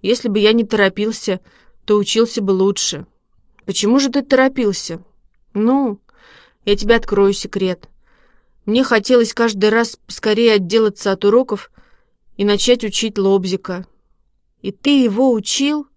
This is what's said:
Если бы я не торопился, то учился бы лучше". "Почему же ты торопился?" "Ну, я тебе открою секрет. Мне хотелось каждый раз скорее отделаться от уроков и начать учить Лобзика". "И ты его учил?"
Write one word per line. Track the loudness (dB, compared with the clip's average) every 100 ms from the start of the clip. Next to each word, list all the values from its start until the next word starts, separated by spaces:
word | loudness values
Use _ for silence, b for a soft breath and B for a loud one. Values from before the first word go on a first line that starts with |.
Если | 0 -2 0
бы | 2
я | 4
не | 2
торопился, | 0 2 0 0 -6 -4 -6 -6 b b b b
то | -2 0
учился | 0 0 0 0
бы | -2
лучше". | 0 0 0 -6 -8 -14 _ _ _ _ _ -10
"Почему | -4 2 2
же | 2
ты | -2
торопился?" | 2 2 2 2 -2 -4 -8 -12 -16 _ _ _ _
"Ну, | -2 0 0 -2 -6 _ b b b b b
я | -2 -2
тебе | 2
открою | 0 2 2 2
секрет. | 0 -6 -4 -4 -6 -12 _ _ _ _ _ _ _
Мне | -2 0
хотелось | 2 0 4 2 2
каждый | 0 -2 2 0
раз | 2 -2 -6 _
скорее | -8 -2 2 4
отделаться | 2 2 0 0 -2 -4
от | 0
уроков | 2 2 2 -6 -10 _ _ _ _ _ _ -4
и |
начать | -2 0 2 0
учить | 0 -4 -6 -2
Лобзика". | 2 2 0 -6 -6 -12 -12 _ _ _ _ _ _ _
"И | -14
ты | -6 0 2
его | 2 0 0
учил?" | 0 -4 -4 -4 -4 -8